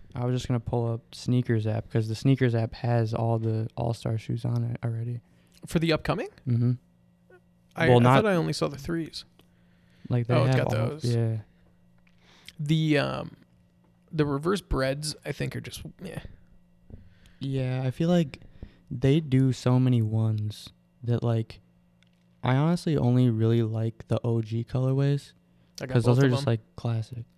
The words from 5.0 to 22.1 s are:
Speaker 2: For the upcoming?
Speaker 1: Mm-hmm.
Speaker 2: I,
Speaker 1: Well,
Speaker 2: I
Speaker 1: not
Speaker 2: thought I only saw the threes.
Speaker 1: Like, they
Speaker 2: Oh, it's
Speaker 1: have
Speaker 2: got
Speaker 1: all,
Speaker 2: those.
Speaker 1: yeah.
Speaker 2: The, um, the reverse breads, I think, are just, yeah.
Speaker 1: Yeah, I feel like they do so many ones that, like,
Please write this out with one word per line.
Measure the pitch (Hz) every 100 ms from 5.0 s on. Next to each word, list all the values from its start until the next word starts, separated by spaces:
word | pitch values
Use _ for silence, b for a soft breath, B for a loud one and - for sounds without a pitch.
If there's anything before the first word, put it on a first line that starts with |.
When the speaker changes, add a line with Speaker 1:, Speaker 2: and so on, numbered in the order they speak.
| 120 120 b b b b -
Speaker 2:
For | 175
the | 165
upcoming? | 151 - 165 392 - 127
Speaker 1:
Mm-hmm. | 117 120 123 _ _ _ _ _ - _ _ _ -
Speaker 2:
I, | 165
Speaker 1:
Well, | 120
Speaker 2:
I |
Speaker 1:
not | 123 135
Speaker 2:
thought | 214
I | 175
only | 160
saw | 151 151
the | 143
threes. | 139 170 156 - - _ _ b b b b b -
Speaker 1:
Like, | 120 117
they |
Speaker 2:
Oh, | - 127
it's | 131
Speaker 1:
have | 131
Speaker 2:
got | 113
Speaker 1:
all, | 120
Speaker 2:
those. | - 120
Speaker 1:
yeah. | 117 113 110 - _ _ _ _ _ _ B B B B -
Speaker 2:
The, | 147 160 156 143
um, | 135 135 131 - _ _ _ _ _ _ _
the | 160 147
reverse | 139 165 202
breads, | - 135 131 147 151 - -
I |
think, | - 131 120
are |
just, | 117 - - -
yeah. | 95 - - - - - _ _ - B B B B -
Speaker 1:
Yeah, | 139 135 127 127 131
I |
feel | - 165
like | 175 143 - B B B B -
they | 123 135 156
do | 156 131 131
so | 123 127 127
many | 127 120
ones | 110 110 110 107 107 - - - _ _
that, | 117 120
like, | 120 113 110 - _ _ _ _ _